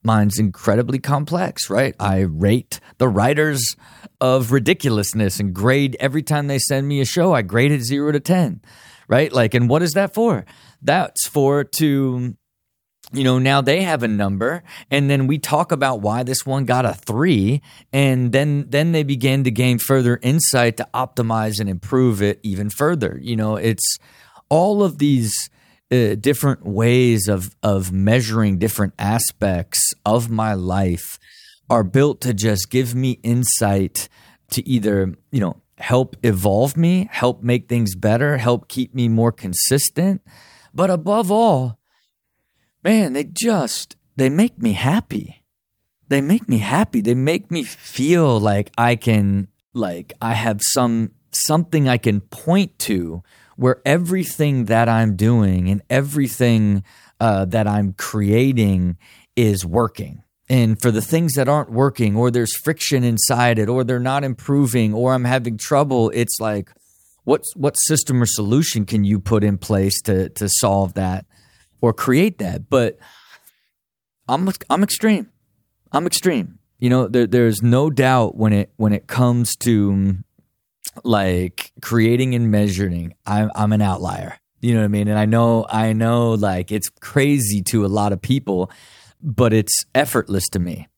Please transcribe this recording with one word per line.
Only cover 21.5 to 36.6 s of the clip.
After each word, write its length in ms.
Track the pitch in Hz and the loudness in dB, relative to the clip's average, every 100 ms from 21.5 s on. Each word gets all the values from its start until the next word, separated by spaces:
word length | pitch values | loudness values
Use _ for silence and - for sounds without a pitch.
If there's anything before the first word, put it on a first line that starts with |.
| 101 | -4
and 100 | 104 | -4
improve 540 | 92 - 131 127 101 | -6 -2 2 2 2
it 160 | 101 - | 0 -2
even 260 | 107 95 104 | -6 -4 -6
further. 480 | - 147 175 101 65 | -2 -2 0 -4 -6
You 140 | 67 | -6
know, 220 | 113 107 107 | -4 -2 -2
it's 420 | 110 113 - - _ _ - - _ | -2 -2 -4 -6 _ _ -20 -20 _
all 360 | 151 190 208 | 0 2 2
of 140 | 196 147 | 0 2
these, 520 | 147 135 110 - - _ _ _ _ | 2 2 0 -4 -10 _ _ _ _
uh, 220 | 123 110 | 2 2
different 500 | 104 131 139 143 131 | 0 0 0 0 -2
ways 640 | - 101 117 123 123 113 98 | -4 0 2 4 4 2 0
of, 300 | 98 92 _ | -2 -4 _
of 260 | 107 98 92 | 0 0 0
measuring 680 | 92 98 120 110 110 107 95 | 0 2 2 0 0 0 0
different 360 | 107 - 98 - | -2 -2 -4 -2
aspects 960 | 101 113 - - 101 90 85 - - - 104 | -2 -2 -2 -2 -2 -2 -4 -4 -4 -4 0
of 240 | 117 117 | 0 0
my 240 | 110 110 | -2 -2
life 640 | 98 90 92 95 85 - - _ - - _ _ | -2 -2 0 0 -2 -6 -18 _ -20 -20 _ _
are 140 | 117 | 0
built 380 | 95 127 143 - | 2 2 2 0
to 120 | 127 | -4
just 380 | 104 110 101 92 | -2 0 -2 -2
give 240 | 127 127 | -2 -2
me 240 | 123 131 123 | -2 -4 -4
insight 840 | 117 120 117 - 107 98 95 - - _ _ _ _ | -2 0 0 0 0 0 -2 -6 -12 _ _ _ _
to 120 | - - | -8 -2
either, 460 | 123 104 101 95 - _ | 0 2 0 -2 -6 _
you 80 | 135 | -2
know, 200 | 95 - _ _ | -2 -6 _ _
help 380 | - 123 131 - | 0 0 0 -2
evolve 540 | 120 95 98 98 | 0 0 0 2